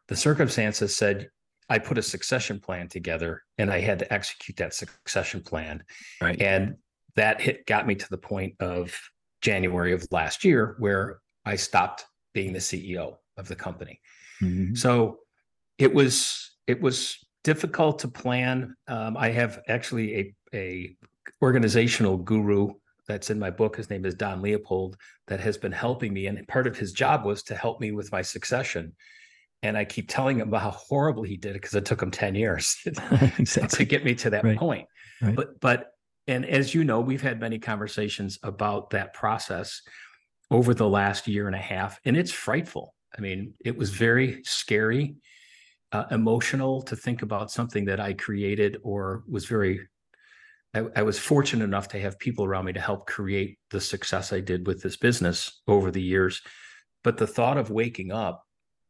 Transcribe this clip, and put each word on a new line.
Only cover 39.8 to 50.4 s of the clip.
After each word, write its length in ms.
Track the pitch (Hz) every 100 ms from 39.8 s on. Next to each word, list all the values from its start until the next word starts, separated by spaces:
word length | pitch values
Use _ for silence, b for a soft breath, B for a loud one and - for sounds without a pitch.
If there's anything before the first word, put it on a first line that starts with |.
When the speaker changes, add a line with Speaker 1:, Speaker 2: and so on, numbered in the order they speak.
| B B B B B _ _
Speaker 1:
over 200 | 117 123
the 160 | 117 107
last 380 | 101 101 98 -
year 200 | 101 101
and 100 | 95
a 100 | -
half, 240 | 95 95 -
and 120 | 131 156
it's 160 | 175
frightful. 640 | - - 135 175 - - _ _ -
I 40 |
mean, 340 | 98 95 107 -
it 120 | 113 -
was 140 | 98
very 520 | 98 117 120 131 -
scary, 720 | - - - 107 110 123 143 147 b b b b b b _
uh, 120 | - -
emotional 720 | 113 113 117 - 135 135 131
to 140 | 131 110
think 260 | - 117
about 280 | 107 104 104
something 360 | - 117 107 98
that 140 | 95
I 140 | 101
created 640 | 95 - 101 98 104 101 101
or 420 | - 101 95 95 -
was 160 | 113
very, 440 | - 113 98 95 - _ _ b b b